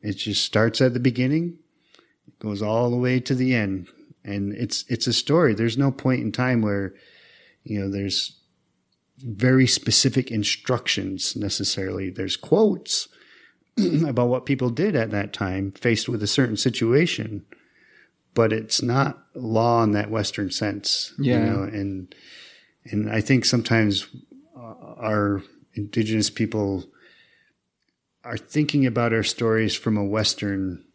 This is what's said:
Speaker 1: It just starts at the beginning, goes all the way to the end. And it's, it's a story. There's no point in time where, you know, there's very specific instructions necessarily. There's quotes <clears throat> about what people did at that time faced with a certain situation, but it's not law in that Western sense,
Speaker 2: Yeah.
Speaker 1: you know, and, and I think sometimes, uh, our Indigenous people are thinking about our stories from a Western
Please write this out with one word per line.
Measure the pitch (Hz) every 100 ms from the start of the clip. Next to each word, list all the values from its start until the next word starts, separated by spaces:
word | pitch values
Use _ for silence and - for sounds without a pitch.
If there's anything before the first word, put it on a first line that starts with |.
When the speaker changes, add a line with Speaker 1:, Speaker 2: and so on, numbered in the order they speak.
Speaker 1:
It | 107
just | 98 - 101
starts | - 107 113 113
at | 131
the | 120
beginning, | 127 120 127 156 170 - _ _ _ _ _ _ - _
goes | 107 101
all | 104 113 123
the | 123
way | 123 127
to | 127 131
the | 127
end. | 123 101 95 87 _ _ - 104
And | 101 101
it's, | 104 123 - -
it's | 123 -
a |
story. | 113 - 156 156
There's | 104 117 113
no | 139
point | 135 131 127
in | 117
time | 107 127 123
where, | 107 101 95 - - - - - - _
you | - 101
know, | 98
there's | 98 98 - - - _ _ _ _ _ _ _ _
very | 131 101 123 131 127
specific | - - - 131 123 -
instructions | 113 104 - - 120 - - 95 95 - 113
necessarily. | 101 - 98 - 95 95 95
There's | 92 98 -
quotes | - 175 220 175 - - - _ - - - _ _ -
<clears throat> | 190 156 160
about | 120 120
what | 123 -
people | 135 123
did | 117 202 156
at | 110
that | 104 101
time | - 98 95 98
faced | - 120 113 -
with | 117
a | 104
certain | - 127 110
situation, | 131 113 113 131 170 - 110 104 - - _ _ _ _ _ _ _
but | - 113
it's | 110 110 -
not | 120 127 139 - _ -
law | 123 110 117 117
in | 110
that | 104 107
Western | 110 104 - 98
sense, | - 107 101 - - - -
Speaker 2:
Yeah. | 135 123
Speaker 1:
you | 113
know, | 113
and, | 98 107 98 95 92 - - - - - _ _ -
and | 104 107
I | 110
think | - 131
sometimes, | - 123 113 117 107 95 - 120 _ - _ -
uh, | 117 110 107 110
our | 110 107 104 101 - - _
Indigenous | - 104 - 107 110 104
people | - 110 110 101 95 - _ - _ _ _ _ _ _ _ _ _ _ _
are | 120 117
thinking | - 151 147 143 131
about | 117 117
our | 113
stories | 104 - 113 110 110 -
from | - 104
a |
Western | 101 107 107 - 104 98 95 87 -